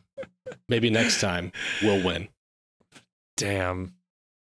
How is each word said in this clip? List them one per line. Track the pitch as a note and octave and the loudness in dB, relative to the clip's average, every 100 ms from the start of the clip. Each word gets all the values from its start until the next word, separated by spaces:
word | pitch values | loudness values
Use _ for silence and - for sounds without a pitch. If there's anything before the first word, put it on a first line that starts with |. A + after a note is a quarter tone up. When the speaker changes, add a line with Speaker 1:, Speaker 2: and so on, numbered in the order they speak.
| _ - - _ - - - | _ -16 -16 _ -18 -12 -2
Speaker 1:
Maybe | A#2 A#2 | 2 4
next | A2 A#2+ - | 4 2 2
time | G2 F2 F2 - - - | 0 -2 -4 -8 -6 0
we'll | G#2 G2 | 2 4
win. | F2+ E2+ F#2+ _ _ _ _ _ _ - _ _ _ - | 2 -2 -6 _ _ _ _ _ _ -20 _ _ _ -6
Speaker 2:
Damn. | G2+ G2 F#2 F#2 F2+ - _ _ _ _ _ | -2 0 0 -2 -8 -12 _ _ _ _ _